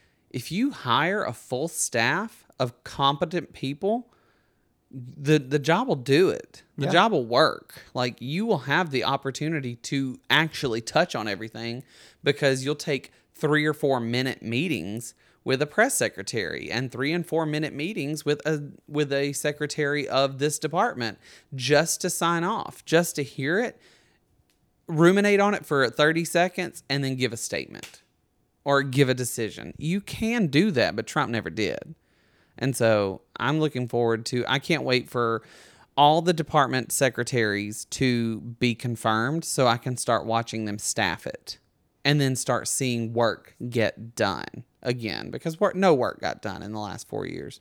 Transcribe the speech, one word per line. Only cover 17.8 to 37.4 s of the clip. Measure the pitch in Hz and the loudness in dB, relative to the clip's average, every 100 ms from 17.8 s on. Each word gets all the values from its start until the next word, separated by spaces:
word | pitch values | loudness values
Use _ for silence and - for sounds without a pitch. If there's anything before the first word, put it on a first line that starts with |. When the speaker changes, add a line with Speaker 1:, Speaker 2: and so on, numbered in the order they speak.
| 165 214 139 151 | -6 -6 -6 -4
Speaker 1:
with | 143 147 151 | -2 -2 -2
a, | 151 143 - - | -4 -4 -14 -6
with | 147 147 | -2 0
a | 139 143 | 0 -2
secretary | 139 151 147 147 - 143 147 139 | -2 -4 -2 -4 -2 0 0 0
of | 131 139 135 | 2 2 0
this | 147 151 | -2 0
department | 151 165 233 123 113 - - - _ | -2 0 0 0 -6 -6 -16 -20 _
just | 135 123 147 165 - | -6 2 4 4 0
to | 180 | -2
sign | - 170 170 | 0 0 2
off, | 175 220 - - - | 0 -4 -6 -12 0
just | 160 170 - | 2 2 -2
to | |
hear | 131 - 139 185 | -6 -4 -2 0
it, | 247 - _ _ _ _ _ _ _ _ _ _ - | -2 -6 _ _ _ _ _ _ _ _ _ _ -4
ruminate | 156 170 196 202 202 | 4 6 6 6 4
on | 202 | 4
it | 208 - | 0 0
for | 143 123 | 2 2
thirty | 135 151 160 | 4 2 2
seconds, | 165 170 185 - 165 - - | 0 2 2 0 -8 -8 -4
and | 139 | -2
then | 135 131 | -2 -2
give | 123 | -2
a | 107 | -2
statement | - 78 - 52 - - _ _ _ _ _ _ | -6 -6 -6 -12 -18 -20 _ _ _ _ _ _
or | - 139 | 0 2
give | 139 131 131 | 2 4 4
a | |
decision. | 127 123 - 107 - - - | 2 -2 -4 -6 -6 -14 -8
You | 151 196 | -4 -4
can | - - 226 240 170 | -4 -4 -2 0 2
do | 139 214 | 4 4
that, | 135 92 104 | 4 0 0
but | 113 | -4
Trump | 156 131 | -2 -2
never | 113 82 | -2 -4
did. | 85 98 - - 160 _ _ _ _ _ - | -2 -2 -4 -8 -18 _ _ _ _ _ -4
And | 135 120 | -2 2
so | 117 107 98 95 - - | 4 4 2 -2 -10 -4
I'm | 123 156 | 0 2
looking | 156 127 120 | 0 -2 -2
forward | 120 117 113 113 | 0 2 0 -2
to, | 123 - | -2 0
I | 139 | -2
can't | - 151 | 0 0
wait | 131 127 - | 2 0 0
for | 123 117 113 - - - _ _ - | -2 -2 -2 -6 -18 -20 _ _ 4
all | 147 156 | 6 6
the | 165 | 4
department | 165 151 151 131 131 113 | 0 2 2 2 0 -2
secretaries | - 135 117 120 127 | 0 0 0 -2 0